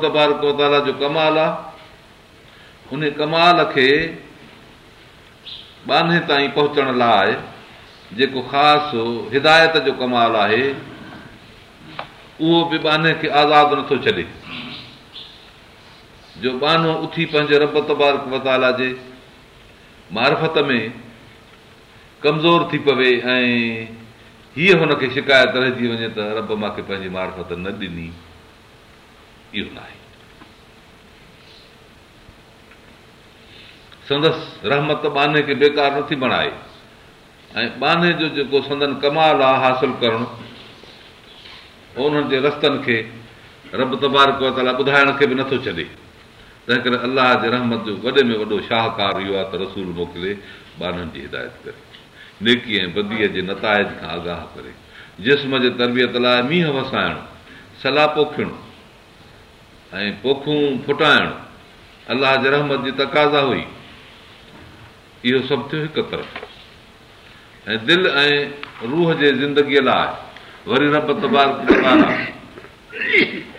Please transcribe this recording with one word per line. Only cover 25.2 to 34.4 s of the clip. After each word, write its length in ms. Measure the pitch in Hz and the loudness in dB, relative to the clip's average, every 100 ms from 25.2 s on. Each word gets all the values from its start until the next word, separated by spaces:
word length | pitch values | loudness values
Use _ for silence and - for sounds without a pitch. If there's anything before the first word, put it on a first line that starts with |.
| 131 135 123 127 | 4 4 4 2
رهجي 300 | 131 110 120 | 0 0 -2
وڃي 180 | 113 113 104 | -2 -6 -6
ته 80 | 104 110 | -6 -4
رب 100 | 107 | -4
مون 200 | 104 101 104 | -4 -4 -8
کي 60 | 98 | -8
پنهنجي 220 | 98 92 92 | -8 -8 -8
معرفت 340 | 92 90 87 | -8 -8 -10
نه 200 | 87 95 107 | -8 -8 -8
ڏني، 280 | 92 85 82 85 - - - - - - - - - - - - - | -10 -10 -14 -16 -20 -20 -20 -20 -20 -20 -20 -20 -20 -20 -20 -20 -14
اهو 160 | 104 - - | -10 -10 -12
نه 60 | |
آهي. 140 | - - - - - - - - - - - - - - - - - - - - - - - - - - - - - - - - - - - - - - - - - - - | -20 -20 -20 -20 -20 -20 -20 -20 -20 -20 -20 -20 -20 -20 -20 -20 -20 -20 -20 -20 -20 -20 -20 -20 -20 -20 -20 -20 -20 -20 -20 -20 -20 -20 -20 -20 -20 -20 -20 -20 -20 -14 -4
سندس 300 | 143 156 - | 0 0 0